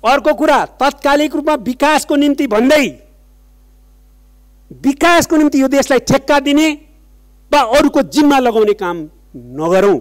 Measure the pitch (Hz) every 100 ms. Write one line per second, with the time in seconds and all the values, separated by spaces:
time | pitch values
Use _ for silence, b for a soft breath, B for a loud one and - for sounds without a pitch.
0 | 220 277 302 302 302 262 160 - 269 277
1 | 285 294 302 320 302 294 202 247 285 302
2 | - 294 294 277 277 208 254 302 240 131
3 | - _ _ _ _ _ _ _ _ _
4 | _ _ _ _ _ _ _ - 269 277
5 | 339 339 - 320 294 277 269 277 262 254
6 | - 269 - 285 277 285 320 294 - _
7 | _ _ _ _ _ 285 233 269 294 294
8 | 220 - 294 277 247 220 214 202 180 175
9 | 151 - _ 131 123 131 165 185 202 156